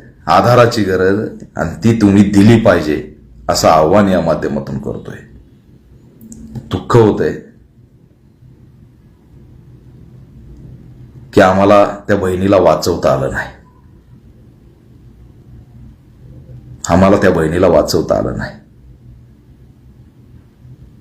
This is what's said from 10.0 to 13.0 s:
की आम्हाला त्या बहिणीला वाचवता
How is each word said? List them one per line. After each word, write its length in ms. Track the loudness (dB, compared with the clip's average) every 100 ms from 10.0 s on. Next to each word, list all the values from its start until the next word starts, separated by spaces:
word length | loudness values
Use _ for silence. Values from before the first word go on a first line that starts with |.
| -20 -20 -20 -20 -20 -20 -20 -20 -20 -20 -20 -20 -4
की 80 | 0
आम्हाला 440 | 2 2 2 4 2 -2 -4
त्या 80 | -4
बहिणीला 420 | -2 -2 0 2
वाचवता 540 | 2 0 -2 -4